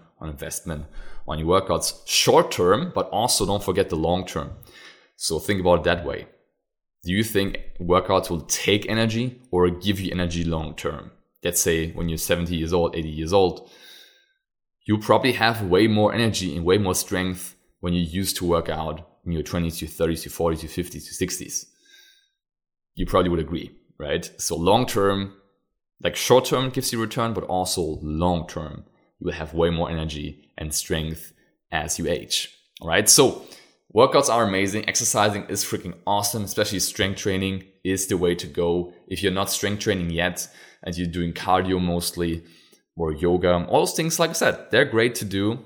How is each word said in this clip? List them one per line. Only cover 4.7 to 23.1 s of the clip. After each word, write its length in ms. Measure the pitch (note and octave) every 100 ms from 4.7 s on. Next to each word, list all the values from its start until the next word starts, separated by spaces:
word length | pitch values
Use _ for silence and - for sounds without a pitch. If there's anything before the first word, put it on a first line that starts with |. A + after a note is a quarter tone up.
| - - - _ -
So 240 | - D#2+
think 220 | - G2
about 180 | F2+ E2+
it 40 | E2
that 200 | E2+ -
way. 220 | - - _ _ _ _ _ _ _
Do 80 | F2
you 120 | G2
think 360 | G#2+ G2 F#2+ - - -
workouts 480 | F2 F2+ - F#2+ -
will 120 | E2+
take 480 | - - - G2+ -
energy 520 | A2+ A2+ A2+ B2+ B2+ -
or 180 | F2+ F2
give 300 | F2 G2+ G2
you 120 | F#2+
energy 320 | F2+ F2 E2+
long 320 | E2 D#2+ D2+ D2+
term? 360 | D2 D2 - _ _ _
Let's 180 | F2 E2+
say 300 | F#2 E2 D#2+
when 180 | - E2+
you're 80 | D#2+
seventy 380 | - F2 E2+ E2+
years 180 | D#2+
old, 220 | F2 E2+ E2
eighty 140 | D#2
years 240 | D#2 D#2+
old, 360 | G2 F2+ D#2+ - - - - - _ _ _ _ _ _ _ -
you 120 | G#2
probably 360 | - A2 B2+
have 300 | A#2 A2+ G#2+
way 240 | F#2+ F#2 A2
more 260 | G#2+ G#2
energy 420 | A2 A2+ G2+ F#2 D#2
and 100 | E2
way 120 | G2+
more 180 | F#2+ F2
strength 600 | - F#2 F#2 F2+ - - _ _
when 140 | F2+
you 80 | F2
used 360 | E2 F2+ F#2+ -
to 80 | F2
work 240 | E2+ E2
out 360 | D#2 D#2+ D#2+ - _ F2+
in 60 |
your 120 | D#2+
twenties, 380 | D2+ F2 E2 -
your 80 | D#2
thirties, 360 | - E2 E2 -
your 60 |
forties, 320 | - E2 D#2+
your 60 | E2
fifties, 360 | - F2 D2 -
your 80 |
sixties. 520 | - F2+ - - - - _ _ - - _ _ _ _ _ _ _ _ -
You 100 |
probably 240 | -